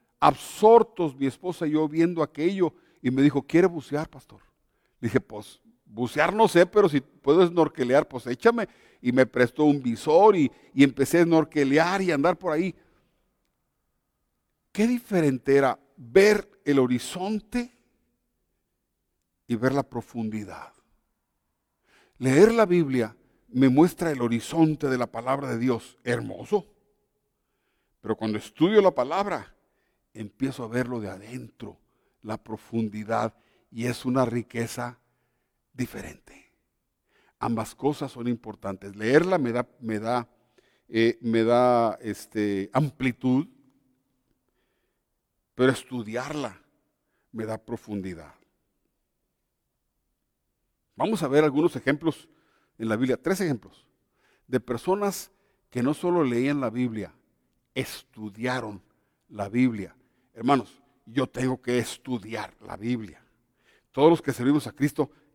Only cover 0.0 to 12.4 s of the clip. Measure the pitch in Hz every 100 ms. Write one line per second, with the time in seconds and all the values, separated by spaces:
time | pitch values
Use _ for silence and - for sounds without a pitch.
0 | _ _ 151 - - - 214 233 220 -
1 | 165 135 135 - 180 165 160 156 156 156
2 | 170 165 147 - 170 196 165 - _ _
3 | 127 127 143 135 - 160 185 175 - 143
4 | 160 139 - 104 _ _ _ _ _ _
5 | 117 107 - 107 - - _ _ _ 107
6 | 120 151 165 208 220 170 180 208 175 143
7 | - _ 139 160 175 175 151 - 123 135
8 | - 127 123 123 226 233 190 _ _ _
9 | 123 123 120 123 120 - 151 143 127 113
10 | 156 160 214 190 135 - _ 135 139 123
11 | 131 170 165 160 156 151 135 143 170 196
12 | 185 147 156 175